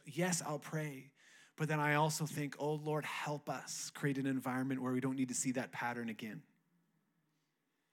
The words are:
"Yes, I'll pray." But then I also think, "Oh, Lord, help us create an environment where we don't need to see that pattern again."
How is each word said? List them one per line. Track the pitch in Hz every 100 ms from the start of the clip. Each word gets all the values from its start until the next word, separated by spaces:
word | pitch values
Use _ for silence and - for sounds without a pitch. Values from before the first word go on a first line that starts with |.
| -
"Yes, | 143 180 170
I'll | - 147
pray." | - 156 151 135 135 _ - - - -
But | 151
then | 156
I | 147 147
also | 156 151 156
think, | 151 143 -
"Oh, | 147
Lord, | 151 151 151
help | 147 - - 147 -
us | 131 - - -
create | - 143 135
an | 135
environment | 131 127 127 131 131
where | 127
we | 127
don't | 135 135
need | 123
to |
see | 120 131
that | 127 110
pattern | - 120 120 117
again." | 107 113 123 - _ _ _ _ _ _ _ _ _ _ _ _ _ _